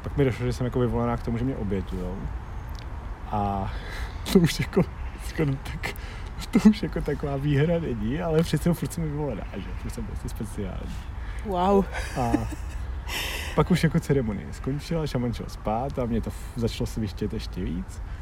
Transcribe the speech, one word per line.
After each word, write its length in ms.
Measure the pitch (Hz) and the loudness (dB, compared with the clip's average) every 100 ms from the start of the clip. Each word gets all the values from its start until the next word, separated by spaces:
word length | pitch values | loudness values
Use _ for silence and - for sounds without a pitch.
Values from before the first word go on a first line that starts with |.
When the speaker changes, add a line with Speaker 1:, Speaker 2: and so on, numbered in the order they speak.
Speaker 1:
pak 140 | - - | -4 2
mi 80 | 135 | 2
došlo, 200 | 104 123 | 2 -2
že 80 | |
jsem 120 | 120 127 | 0 0
jako 140 | 127 | 2
vyvolená 380 | 123 113 120 120 | 2 2 2 0
k 60 | |
tomu, 140 | - 113 | 0 0
že 80 | 127 | 0
mě 100 | 135 | 0
obětujou. 600 | 107 98 90 90 90 95 - - - - - - - - - - - | 0 0 -2 -4 -4 -4 -4 -6 -8 -8 -8 -8 -8 -8 -8 -8 -4
A 400 | 104 101 98 95 - - - | -2 0 0 -2 -4 -6 -6
<laughs> 340 | - - - | -6 -6 4
to 60 | 196 | 6
už 200 | 170 - | 6 2
jako, 220 | 143 - - - - - - | 0 2 0 -2 -8 -8 -8
říkám, 300 | - 156 135 - | -2 0 0 -4
tak 240 | - - - - - - - - | -6 -6 -6 -8 -10 -10 -8 0
to 180 | 220 214 | 8 8
už 140 | 214 | 8
jako 180 | - - | 0 -2
taková 360 | 160 147 147 139 | -2 -2 -2 0
výhra 420 | 143 139 156 170 | 4 6 6 4
není, 420 | 160 120 104 143 | 0 -2 0 0
ale 220 | 175 160 | 2 4
přece 300 | 165 156 - | 4 4 4
furt 200 | 165 151 | 2 0
jsem 100 | - | -2
vyvolená, 400 | 160 143 151 101 - 104 | -2 -2 -2 -4 -6 -6
že? 120 | 87 90 | -6 -6
Furt 80 | 120 | -6
jsem 140 | - 107 | -6 -6
prostě 240 | - - | -4 -6
speciální. 640 | - 113 - 98 90 - - - - - - - | -4 -6 -4 -4 -4 -6 -6 -6 -8 -6 -6 -2
Speaker 2:
Wow. 400 | 180 185 202 190 - - - | 2 6 6 6 -2 -4 0
Speaker 1:
A 100 | 120 - 113 - - - - - - - - - - - | 2 2 0 -4 -6 -6 -6 -6 -4 -4 -4 -4 -2 2
pak 160 | 151 | 4
už 120 | 180 | 6
jako 160 | 160 165 | 4 2
ceremonie 480 | - 135 113 101 - | 4 2 2 -2 -4
skončila, 560 | - - 143 - 165 151 | -6 -4 -4 -2 -2 0
šaman 260 | 127 120 | 0 0
šel 120 | 113 95 | -2 -6
spát 500 | - 107 107 135 147 | -6 0 0 0 0
a 60 | 120 | 2
mě 160 | 117 | 2
to 80 | 104 | 0
f-, 300 | - - - | -4 -8 0
začalo 280 | 117 - 120 | 0 0 -2
svištět 460 | - 110 - 104 | 0 -2 0 -2
ještě 300 | 110 - - | -2 -6 -4
víc. 380 | 95 165 190 - - - | -2 -2 -4 -8 -8 -8